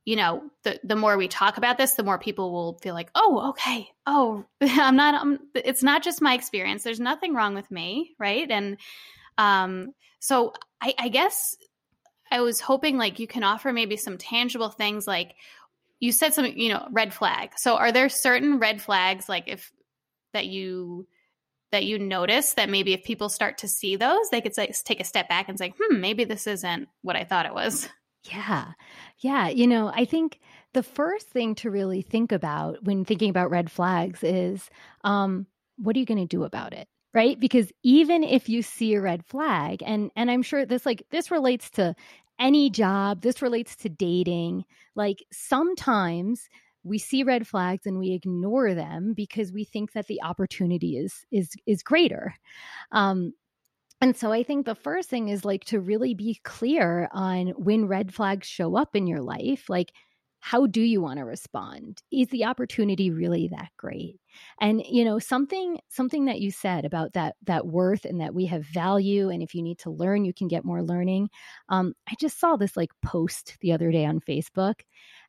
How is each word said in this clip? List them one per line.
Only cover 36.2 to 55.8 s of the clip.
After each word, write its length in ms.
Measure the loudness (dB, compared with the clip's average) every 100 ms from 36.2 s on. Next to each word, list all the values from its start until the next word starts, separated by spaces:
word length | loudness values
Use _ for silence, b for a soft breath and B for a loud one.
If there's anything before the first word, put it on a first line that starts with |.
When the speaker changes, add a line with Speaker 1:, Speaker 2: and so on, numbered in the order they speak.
| 0
Speaker 2:
do 180 | -2
about 300 | -4 -6 -10
it? 140 | -12 -18 _ _
Right? 260 | 4 4 4
Because 320 | 4 4 2 2
even 400 | 6 8 8 4
if 240 | 4 2 2
you 120 | -2
see 320 | -4 -2 0
a 80 | 2
red 240 | 0 -2 -4
flag, 580 | -6 -2 0 -2 -6 -4
and, 240 | -2 -2 -2
and 160 | 0
I'm 100 | 0
sure 240 | 0 0 0
this, 200 | 0 -2
like, 180 | -4 -4
this 200 | -4 -2
relates 380 | 0 2 0 -2
to 240 | -2 0 -2 B B B 0
any 300 | 4 6 6
job, 520 | 4 2 2 0 0
this 200 | -2 0
relates 340 | 0 -2 -4 -8
to 120 | -8
dating, 760 | -2 0 2 2 0 -2 -4 -8 b b -4
like, 280 | -2 -2 -8
sometimes 1160 | -12 0 2 2 0 2 2 2 0 -2 -4 -8 b b b -6
we 120 | -6
see 240 | -2 0
red 240 | 2 0 0
flags 380 | -2 -2 -2 -4
and 140 | -4
we 140 | -2
ignore 600 | -4 -4 -4 0 2 2
them 400 | 0 -4 -6 -4
because 400 | -4 -6 -6 -6
we 100 | -6
think 300 | -8 -6 -6
that 140 | -6 -8
the 140 | -6
opportunity 760 | -6 -4 -4 -2 0 0 -2 -4
is, 280 | -6 -10 -4
is, 200 | -2 -2 -4 -2
is 180 | -2
greater. 520 | 2 4 4 0 -10 -12 B B B B B
Um, 420 | 0 2 2 -2 -6 _ _ _ _ _ 2
and 160 | 2 2
so 160 | 2
I 100 | 0
think 220 | 0 -2 -4
the 100 | -6
first 340 | -4 -6 -4
thing 200 | -4 -4
is, 160 | -4 -2
like, 180 | -4 -2
to 140 |
really 340 | -4